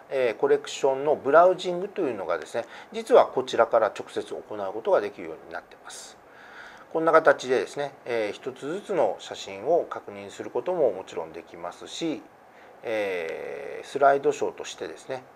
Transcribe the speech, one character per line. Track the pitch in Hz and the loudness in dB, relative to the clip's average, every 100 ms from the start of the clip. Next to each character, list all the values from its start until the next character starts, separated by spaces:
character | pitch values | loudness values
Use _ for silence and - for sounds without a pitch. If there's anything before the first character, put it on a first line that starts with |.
| - | -6
え | 139 123 104 | 0 0 2
ー、 | |
コ | - | 2
レ | 143 | 2
ク | - | 0
シ | - | -2
ョ | 139 | 0
ン | 135 | 2
の | 147 143 | 0 0
ブ | 131 | 6
ラ | 151 185 | 8 8
ウ | 175 | 6
ジ | 185 | -2
ン | 175 | -4
グ | 202 | -6
と | - | -4
い | 156 | -4
う | |
の | 107 | -2
が | 82 85 | -2 -2
で | - | -2
す | |
ね、 | 120 113 - - | -8 -8 -12 -12
実 | 214 226 233 | -8 6 6
は | 113 | 6
こ | - | 2
ち | - 113 | -2 2
ら | 110 | 4
か | 117 | 6
ら | 104 | 2
直 | - - | -2 -10
接 | - | -8
行 | - 92 | -8 -10
う | - 107 95 | -10 -8 -6
こ | 101 | -6
と | - | 2
が | 165 | 2
で | 104 | 2
き | - | -6
る | 82 | -12
よ | |
う | 78 82 | -12 -12
に | |
な | 85 | -14
っ | |
て | - - | -14 -20
ま | - | -18
す。 | - - - - - - - - - - | -16 -18 -20 -20 -20 -20 -20 -20 -20 -8
こ | 165 | -2
ん | |
な | 165 | 6
形 | 160 156 135 127 | 6 6 4 4
で | 127 | 0
で | 90 | 0
す | - | -4
ね、 | 143 - | -8 -8
え | - 117 107 | -6 -2 -2
ー、 | |
一 | 92 139 | -4 -10
つ | - 135 | -10 -8
ず | 185 | -8
つ | 202 | -4
の | 185 113 87 | 0 2 0
写 | - | -10
真 | 101 - 98 117 | -12 -12 -8 0
を | 165 117 | 2 0
確 | 110 - | -8 -10
認 | 101 101 | -14 -14
す | - | -12
る | 107 | -6
こ | 123 | -6
と | - | -2
も | 180 131 | 2 2
も | 92 | 0
ち | 92 95 | -8 -8
ろ | |
ん | 82 | -10
で | 80 | -12
き | 82 87 | -16 -14
ま | 87 | -14
す | - 87 | -12 -14
し、 | - 165 - - - - - - - - | -6 -4 -4 -8 -20 -20 -20 -20 -14 -6
え | 110 101 92 82 78 71 143 139 - | -4 -2 -4 -6 -8 -10 -10 -10 -12
ー、 | - | -8
ス | 135 | 4
ラ | 139 | 6
イ | 139 | 6
ド | 143 | 4
シ | - | 0
ョ | 98 | -2
ー | |
と | 82 | -4
し | 80 - | -12 -10
て | 87 | -12
で | - | -12
す | - | -10
ね、 | 131 127 | -12 -12